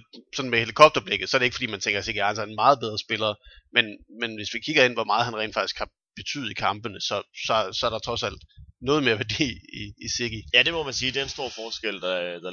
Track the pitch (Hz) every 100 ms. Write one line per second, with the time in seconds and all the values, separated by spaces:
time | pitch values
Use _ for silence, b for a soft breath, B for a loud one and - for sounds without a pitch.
0 | - - - - 131 117 113 113 151 135
1 | 95 101 92 135 123 - 120 101 110 101
2 | 98 104 101 104 107 107 123 135 117 -
3 | - 110 110 101 b b b 123 110 104
4 | _ 110 117 110 101 117 151 151 123 117
5 | 107 107 120 110 110 101 95 - 110 _
6 | _ - - 147 113 110 101 104 113 95
7 | - 101 - - - 113 95 107 120 110
8 | - 113 110 - - b - _ 123 151
9 | 131 107 107 - 139 101 - - 104 -
10 | 117 - 120 110 85 123 139 170 143 117
11 | 127 127 135 - 127 110 113 - 110 98
12 | 90 90 87 87 90